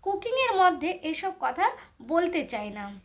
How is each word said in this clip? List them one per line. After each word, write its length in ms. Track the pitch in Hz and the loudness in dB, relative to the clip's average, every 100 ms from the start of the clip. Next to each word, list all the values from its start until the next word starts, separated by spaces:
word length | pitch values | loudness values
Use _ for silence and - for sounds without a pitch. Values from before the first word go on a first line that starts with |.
কুকিংয়ের 540 | - 392 466 508 523 392 | -2 -2 0 0 2 6
মধ্যে 440 | 370 302 302 349 | 4 4 -2 -4
এসব 280 | 311 320 381 381 | -4 -4 -4 -4
কথা 320 | 262 247 403 508 - _ | -4 2 0 0 -16 _
বলতে 440 | 233 330 349 349 - | 0 2 2 0 -2
চাই 240 | 226 208 | -6 -6
না 300 | 208 202 202 | -8 -12 -14